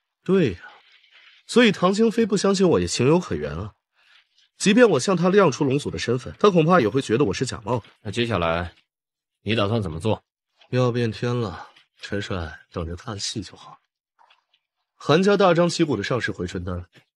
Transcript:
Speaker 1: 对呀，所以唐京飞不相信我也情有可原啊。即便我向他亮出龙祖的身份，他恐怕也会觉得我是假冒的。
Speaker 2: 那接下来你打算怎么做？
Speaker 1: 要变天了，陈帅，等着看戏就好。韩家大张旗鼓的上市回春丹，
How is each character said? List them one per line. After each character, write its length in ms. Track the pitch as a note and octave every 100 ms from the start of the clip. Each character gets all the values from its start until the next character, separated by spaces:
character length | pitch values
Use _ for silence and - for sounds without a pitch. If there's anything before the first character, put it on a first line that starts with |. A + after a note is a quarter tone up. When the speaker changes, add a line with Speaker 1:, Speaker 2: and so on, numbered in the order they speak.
| _ _
Speaker 1:
对 300 | - F#3+ C3+
呀， 80 | F2 - - _ _ _ _ - _ -
所 180 | A#3
以 80 | A#3
唐 200 | - F3+
京 180 | G3+ A3+
飞 160 | A#3 A3
不 100 | G3+
相 180 | G3
信 140 | F#3+ F3+
我 120 | A2
也 60 | F2
情 200 | - B2
有 120 | E3+
可 160 | -
原 220 | D#2+ C#2+ D#2+
啊。 180 | G#2 _ _ _ _ _ _ _ _ -
即 160 | F#3+
便 140 | G#3+ A#3
我 100 | C#3+
向 160 | G3+ F#3
他 120 | F3+
亮 220 | G3+ F3
出 140 | A#2+
龙 140 | C#3+ C#3
祖 120 | -
的 80 | E2
身 200 | - B2+
份， 160 | - -
他 120 | G#3
恐 140 | F3
怕 160 | D#3 F3+
也 80 | G#2
会 120 | C3+
觉 160 | - A2+
得 80 |
我 80 | A2+
是 140 | F2 B2+
假 140 | C#2+
冒 160 | G2 A#2+
的。 80 | - _
Speaker 2:
那 80 | G#2+
接 160 | G2+ A#2
下 120 | G2
来 360 | E2 E2 F2 _ _ _ _ _ _ _
你 120 | G2+
打 140 | A2+ G2+
算 120 | A#2
怎 100 | F#2
么 80 | D#2+
做？ 240 | A2 G2+ _ _ _ _ -
Speaker 1:
要 220 | B2+ B2
变 180 | A#2+ A#2
天 240 | G#2+ A#2+
了， 360 | B2 G#2+ E2+ - _ _ _
陈 240 | - G2+
帅， 400 | - F#2+ D#2 - _
等 160 | F#2 E2
着 80 |
看 240 | E2+ - G2
戏 240 | - A2+
就 140 | F#2 -
好。 240 | - - _ _ _ _ _ _ _ _ _ _ _
韩 280 | _ - D#3
家 140 | F#3+ G3+
大 180 | G3
张 140 | E3+ F3
旗 160 | -
鼓 120 | D#3 G#2
的 60 |
上 180 | G2 C3
市 120 | -
回 140 | - F2+
春 180 | F#2+
丹， 240 | F2+ F2 F2 - _